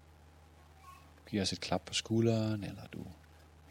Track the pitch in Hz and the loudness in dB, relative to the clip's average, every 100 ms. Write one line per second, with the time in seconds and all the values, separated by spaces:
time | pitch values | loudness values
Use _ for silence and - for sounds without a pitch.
0 | - - - - - - - - - - | -20 -20 -20 -20 -20 -20 -20 -20 -20 -20
1 | - - - 107 92 - - 92 - - | -20 -20 -2 0 0 -2 -2 -2 0 -4
2 | - 113 113 113 110 107 95 104 - - | 2 4 6 4 2 0 -4 -8 -12 -12
3 | - - - - - - - | -12 -14 -20 -20 -20 -20 -10